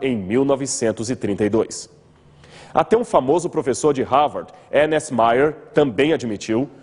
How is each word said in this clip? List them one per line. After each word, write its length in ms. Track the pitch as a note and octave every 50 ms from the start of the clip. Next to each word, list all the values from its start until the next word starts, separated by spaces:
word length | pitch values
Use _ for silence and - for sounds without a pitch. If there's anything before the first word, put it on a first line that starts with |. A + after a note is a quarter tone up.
em 140 | - C3+ B2
mil 280 | G#2+ F#2+ F2+ A2 C3 C#3
novecentos 680 | C#3 C#3 B2+ C#3 B2+ - - B2 A2 G#2 - A2+ G#2+
e 40 | C3
trinta 300 | - - G2+ G2 F2 G#2+
e 40 | G#2
dois. 400 | G#2+ A2+ - - - - - - _ _ _ _ _ _ _ - - - - - - - - - -
Até 220 | C#3+ D#3+ - G#3+
um 80 | A#3+ A#3+
famoso 440 | - - D#3+ C3 C3 D#3 F3 E3+ F3
professor 460 | - D#3 - C3+ A#2 - - D3+ C#3+
de 80 | C3+
Harvard, 500 | A2 G2 B2+ C#3+ D3+ C3+ G#2+ F#2 E2 - - - - -
Ernest 420 | - C#3+ D3+ D#3 D#3 C#3 - - C3+
Mayr, 400 | A2+ A2+ A#2 A#2 C3 C#3+ D#3 D3+ - - -
também 400 | - D#3 D3 C3+ G#2 F#2 C#3 D#3
admitiu: 560 | D#3+ B2+ B2 A#2 G#2 F#2+ - - A2 A#2 C#3 C#3+ - -